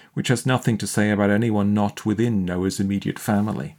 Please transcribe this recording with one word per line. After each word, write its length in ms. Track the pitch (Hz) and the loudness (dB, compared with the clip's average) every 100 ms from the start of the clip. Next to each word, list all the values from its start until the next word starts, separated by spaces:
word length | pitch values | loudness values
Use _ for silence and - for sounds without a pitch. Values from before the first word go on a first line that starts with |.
| - | -10
which 160 | - - | -6 -2
has 160 | 120 131 | 0 0
nothing 320 | 127 - 107 | 0 0 -2
to 100 | 101 | -2
say 240 | - 104 | 0 2
about 180 | 104 101 | 2 2
anyone 440 | 101 117 107 101 | 2 2 0 2
not 320 | 104 101 - 110 | 2 0 -2 -2
within 400 | 104 120 107 90 | 0 0 0 -2
Noah's 340 | 90 95 - | 0 -2 0
immediate 400 | 98 101 - - | -2 0 -2 -6
family. 560 | - 104 104 - 151 | 0 0 0 -2 -8